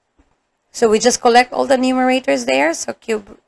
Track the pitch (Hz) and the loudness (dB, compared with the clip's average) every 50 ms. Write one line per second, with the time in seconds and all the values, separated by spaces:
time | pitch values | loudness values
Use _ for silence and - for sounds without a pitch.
0 | _ _ _ _ _ _ _ _ _ _ _ _ _ _ - - 240 220 214 220 | _ _ _ _ _ _ _ _ _ _ _ _ _ _ -4 -2 0 2 2 2
1 | 196 247 233 - - 240 233 247 247 - - - 254 254 277 247 254 254 254 254 | 2 0 0 2 2 2 4 4 2 2 -2 -4 -2 0 0 0 0 0 0 0
2 | 254 254 254 262 254 269 277 254 240 262 262 269 285 330 330 - - - - - | 0 0 0 0 0 -2 -4 -2 -2 -2 -2 0 0 0 -2 -4 -8 -12 -12 -12
3 | _ - 220 214 - - - - _ | _ -8 -8 -8 -8 -12 -20 -20 _